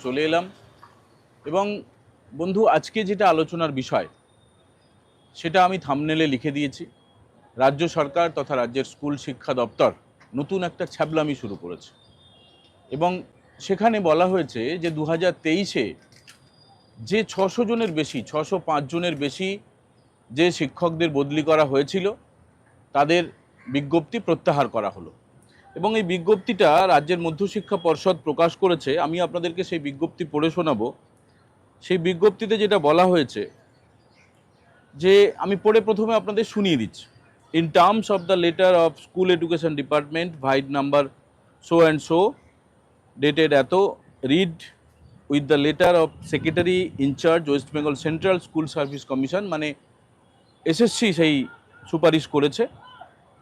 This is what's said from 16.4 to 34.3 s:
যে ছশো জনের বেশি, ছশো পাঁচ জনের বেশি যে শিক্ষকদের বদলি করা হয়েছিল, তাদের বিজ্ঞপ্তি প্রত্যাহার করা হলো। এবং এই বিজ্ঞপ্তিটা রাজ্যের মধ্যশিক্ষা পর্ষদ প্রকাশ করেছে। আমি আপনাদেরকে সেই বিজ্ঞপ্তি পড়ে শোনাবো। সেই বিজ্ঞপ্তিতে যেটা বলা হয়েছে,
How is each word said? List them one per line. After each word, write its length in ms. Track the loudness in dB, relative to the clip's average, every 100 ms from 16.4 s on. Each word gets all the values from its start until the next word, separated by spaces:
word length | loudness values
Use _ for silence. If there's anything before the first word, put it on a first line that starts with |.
| _ _ _ _ _ -18
যে 240 | -4 -2
ছশো 400 | -2 -2 -2 0
জনের 280 | -2 -2 -2
বেশি, 300 | -2 -4 -6
ছশো 360 | -6 -6 -4 -4
পাঁচ 260 | -2 -4
জনের 320 | -2 -4 -4 -4
বেশি 420 | -6 -6 -8 -8 -14 _ _ _ _ _ -8
যে 220 | 0 0
শিক্ষকদের 580 | 0 -6 -2 -4 0 -2
বদলি 320 | 0 -2 -2
করা 220 | 2 2
হয়েছিল, 500 | 2 0 0 -2 -4 -6 _ _ _ _ _ _ _
তাদের 320 | 0 2 2 0 -8 _ _ -6
বিজ্ঞপ্তি 500 | -4 0 0 0 -4
প্রত্যাহার 500 | -2 -2 0 0 0
করা 220 | -2 -6
হলো। 220 | -8 -14 -20 _ _ _ _ _
এবং 220 | -6 -2 -2
এই 60 |
বিজ্ঞপ্তিটা 840 | -2 -2 0 0 0 2 4 6 4
রাজ্যের 300 | 4 2 -2
মধ্যশিক্ষা 580 | -2 -4 -4 -6 -6 -2
পর্ষদ 400 | -2 0 0 -2
প্রকাশ 320 | -2 0 0 2
করেছে। 440 | 0 0 -2 -2
আমি 200 | -2 -2
আপনাদেরকে 440 | -4 -4 -6 -6
সেই 140 | -6 -6
বিজ্ঞপ্তি 460 | -8 -6 -8 -6
পড়ে 260 | -6 -2 -2
শোনাবো। 420 | 0 -2 -2 -4 -8 _ _ _ _ _ _ _ _
সেই 180 | -4 -2
বিজ্ঞপ্তিতে 600 | 0 2 2 2 -2 -2
যেটা 200 | 0 2
বলা 260 | 4 4
হয়েছে, 460 | 4 2 0 -6 -10 -14 _ _ _ _ _ _ _